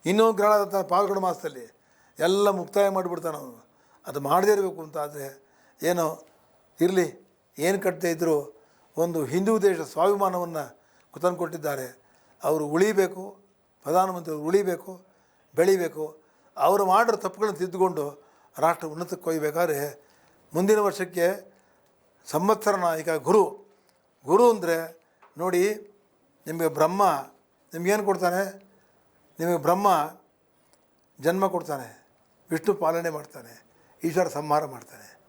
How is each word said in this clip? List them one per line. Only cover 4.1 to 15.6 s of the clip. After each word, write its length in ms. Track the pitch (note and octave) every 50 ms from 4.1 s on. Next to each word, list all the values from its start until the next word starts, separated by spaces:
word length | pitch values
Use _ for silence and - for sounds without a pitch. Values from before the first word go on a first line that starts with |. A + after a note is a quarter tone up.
| D3 D3
ಮಾಡದೇ 300 | C#3+ C#3 D3+ F3+ F#3+ G#3
ಇರಬೇಕು 300 | G#3+ G3 G3 F#3 D#3+ E3
ಅಂತ 160 | D#3+ D#3 D3 D#3+
ಆದರೆ 460 | D3 D3 D3 D3 C3+ C3+ C3+ C#3 _ _ _ _ _ _ _ _ -
ಏನೋ 420 | E3 F3 F3 E3 D#3 D#3+ - - _ _ _ _ _ _ _ _ _ _ _
ಇರಲಿ, 560 | E3 F3+ F#3+ F3+ F3 D3+ - - _ _ _ _ _ _ _ -
ಏನು 220 | C#3+ F3 G3 G3
ಕಟ್ಟದೇ 300 | G3 F#3+ F3 D#3 E3+ F3
ಇದ್ದರೂ 540 | E3+ D#3+ E3+ E3 D#3 D3 C#3+ - - _ _ _ _ _ _ _ _ -
ಒಂದು 280 | E3 F3 E3+ E3 D3
ಹಿಂದೂ 340 | B2 C#3 F3+ G3 G#3 A3+ G#3+
ದೇಶ 200 | F#3 G3+ F#3+ D#3+
ಸ್ವಾಭಿಮಾನವನ್ನು 1000 | D#3+ - - D3+ E3 G3 G3+ G3+ G3+ F#3+ F3 F3+ F3 E3+ E3+ D#3 C#3+ B2 - _ _ _ _ _ _ _ _ C#3+
ತಂದು 140 | D3+ F3+ F3+
ಕೊಟ್ಟಿದ್ದಾರೆ. 680 | E3+ F3 D#3+ D#3+ E3+ D3 D3+ C#3+ C3+ C3 B2+ - _ _ _ _ _ _ _ _ _ -
ಅವರು 220 | C#3 D#3 D#3 D3+
ಉಳಿಬೇಕು, 760 | D3 D3 E3 F#3+ G#3+ G#3+ G3 F#3+ F3 - F3+ F#3 G3+ - _ _ _ _ _ _ _ _ _ _
ಪ್ರಧಾನಮಂತ್ರಿಗಳು 600 | C#3 D#3 F3+ F#3+ F#3+ F#3 F3 E3 D#3+ D#3 D3+ D3
ಉಳಿಬೇಕು, 640 | D#3+ F3+ G3+ G3+ F#3 F3 E3 - - F#3 F3+ _ _ _ _ _ _ _ _ _ _ _
ಬೆಳಿಬೇಕು. 600 | C3